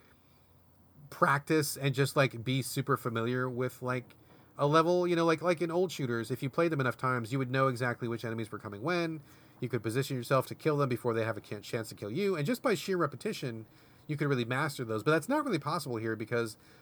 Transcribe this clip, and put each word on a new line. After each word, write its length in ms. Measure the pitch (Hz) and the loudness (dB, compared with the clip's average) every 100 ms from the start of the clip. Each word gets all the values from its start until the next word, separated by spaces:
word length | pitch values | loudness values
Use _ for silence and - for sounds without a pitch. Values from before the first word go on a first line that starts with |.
| - - _ _ _ - _ _ _ - - | -20 -20 _ _ _ -20 _ _ _ -20 -10
practice 680 | - 175 139 - 156 143 131 | 0 2 2 4 2 2 0
and 180 | 139 | 0
just, 220 | 127 135 - | 2 2 4
like, 260 | 139 117 | 2 2
be 200 | 113 135 | -2 -2
super 340 | 120 - 135 - | -2 -4 0 0
familiar 520 | 127 113 113 127 131 | 0 -2 0 0 -2
with, 320 | 123 127 - | -2 -4 -4
like, 360 | 123 127 123 - - - - - | -4 -4 -6 -18 -20 -20 -14 -2
a 80 | 143 | 4
level. 400 | 156 160 180 175 | 6 6 4 4
You 100 | 170 | 4
know, 80 | |
like, 160 | 165 160 | 4 4
like 220 | 165 160 | 2 2
in 80 | 170 | 2
old 220 | 170 185 | 0 0
shooters, 380 | - 135 117 110 | 0 -2 -2 -2
if 120 | 127 | -4
you 80 | 135 | -2
played 220 | - 170 | 2 2
them 80 | 156 | 2
enough 180 | 127 - | 0 0
times, 340 | 131 127 110 | 0 0 0
you 60 | 135 | -2
would 120 | 127 | 0
know 180 | 131 135 | 2 2
exactly 400 | 120 123 120 120 | 2 -2 -2 -4
which 160 | 117 | -4
enemies 280 | 117 113 110 | -4 -4 -6
were 60 | 104 | -8
coming 240 | 110 101 | -8 -6
when. 380 | 135 175 165 160 - - - - | -2 0 0 -4 -12 -20 -20 -8
You 80 | 123 | -4
could 140 | 123 | -2
position 340 | 113 117 135 131 | 0 0 0 -2
yourself 300 | 117 135 - | 2 2 2
to 60 | |
kill 220 | - 160 147 | -2 0 2
them 120 | 139 | 2
before 260 | 120 123 | 0 0
they 100 | 113 | 0
have 120 | 110 107 | 0 -2
a 40 | |
can-, 220 | - 104 | -8 -12
chance 260 | 95 120 110 | -6 -6 -6
to 40 | |
kill 160 | - 104 | -8 -6
you. 260 | 135 202 175 | -2 -2 0
And 80 | |
just 180 | 147 247 | -2 0
by 120 | - | 0
sheer 220 | 196 - 185 | 0 0 0
repetition, 720 | 151 127 220 202 135 113 110 - - - - | 0 -2 -8 -6 -6 -8 -12 -20 -20 -16 -6
you 80 | 147 | -2
could 100 | 147 | 0
really 180 | 131 | 2
master 400 | 117 127 151 143 | 2 0 -2 -4
those. 180 | 117 110 | -4 -2
But 100 | 147 | 2
that's 160 | 160 156 | 2 2
not 160 | 294 | 0
really 160 | 285 170 | 0 -2
possible 360 | 143 170 147 117 | -2 -4 -4 -4
here 200 | 113 110 | -2 -4
because 400 | 113 120 113 - - - | -2 -2 -2 -6 -20 -20